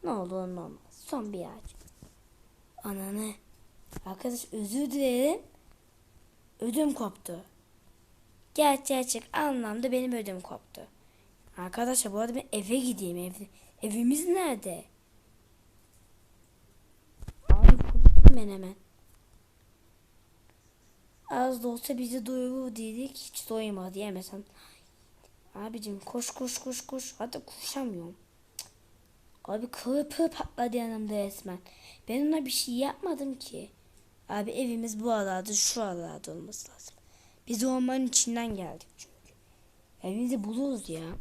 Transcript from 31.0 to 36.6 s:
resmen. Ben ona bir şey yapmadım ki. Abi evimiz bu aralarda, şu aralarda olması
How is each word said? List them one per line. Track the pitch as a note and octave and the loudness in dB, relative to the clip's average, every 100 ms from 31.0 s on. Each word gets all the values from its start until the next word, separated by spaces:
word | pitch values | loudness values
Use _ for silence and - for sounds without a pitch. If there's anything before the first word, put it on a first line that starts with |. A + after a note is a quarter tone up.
| G#3+ | -10
resmen. | G#3 G3+ G3 G3 F3+ - - - - - | -8 -8 -12 -16 -16 -18 -20 -20 -20 -10
Ben | A#3+ D4 | -4 -2
ona | D#4 | -4
bir | C4 | -4
şey | - - | -6 -6
yapmadım | A#3+ C#4 - F#4+ C#4+ C#4 B3 | -6 -6 -8 -10 -8 -10 -12
ki. | - - G#3 - - - - - - | -16 -18 -20 -20 -20 -20 -20 -20 -12
Abi | G3 G#3 | -10 -8
evimiz | - B3+ A3+ A#3 G#3+ | -8 -8 -8 -10 -8
bu | A#3 | -6
aralarda, | A3+ G3 F#3 G3 | -4 -4 -8 -6
şu | G#3 - A#3+ | -4 -4 -4
aralarda | G#3 F3 E3 D#3 - | -8 -10 -12 -16 -16
olması | D#3+ E3+ G#3 | -18 -18 -18